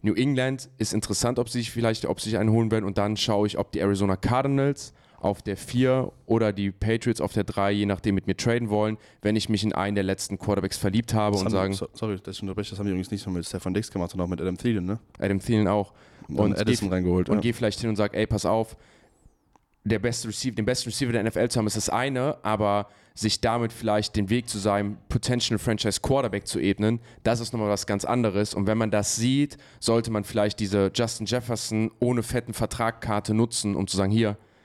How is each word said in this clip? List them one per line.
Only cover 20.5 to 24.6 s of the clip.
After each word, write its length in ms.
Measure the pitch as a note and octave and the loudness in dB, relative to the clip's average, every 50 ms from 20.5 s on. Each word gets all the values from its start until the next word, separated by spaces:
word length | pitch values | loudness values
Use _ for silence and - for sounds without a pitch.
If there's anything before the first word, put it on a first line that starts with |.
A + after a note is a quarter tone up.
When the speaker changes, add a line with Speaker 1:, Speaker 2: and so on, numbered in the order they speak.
| G#2+ | -2
Speaker 1:
den 100 | G#2 G#2+ | -2 -2
besten 240 | A#2+ B2+ - - A#2 | 0 0 -2 -2 -4
Receiver 220 | G#2 - C#3+ A#2+ | -4 -2 -2 0
der 100 | A#2 A2+ | 0 0
N 60 | G2 | 0
F 80 | A2+ - | 0 2
L 140 | F2 A2+ A#2+ | 2 0 2
zu 100 | - B2 | 2 0
haben, 80 | G#2+ | 0
ist 100 | G#2+ - | 0 0
das 120 | G#2+ - - | -2 -2 0
eine, 540 | - A2+ B2+ C#3 C3+ B2 B2+ D3 D3 - - | 0 0 0 0 0 0 0 -2 -2 -2 -2
aber 440 | G#2 A2 G#2 G#2+ G2+ G2+ G#2 G2+ - - - - _ - | -2 0 2 4 4 4 2 0 -2 -10 -20 -20 _ -10
sich 280 | - G#2+ G#2+ - - | -2 -2 0 0 2
damit 300 | - A2+ A2+ A#2+ A#2 A2+ A#2 | 0 0 2 2 0 -2 -4
vielleicht 420 | - A#2 A2 G#2 G#2+ G#2 - - | -2 0 2 2 2 0 0 -2
den 160 | A2 G2+ F#2+ | -2 0 2
Weg 180 | A2+ B2 A#2 - | 0 -2 -2 -4
zu 80 | - | -6
seinem 400 | G#2 | -2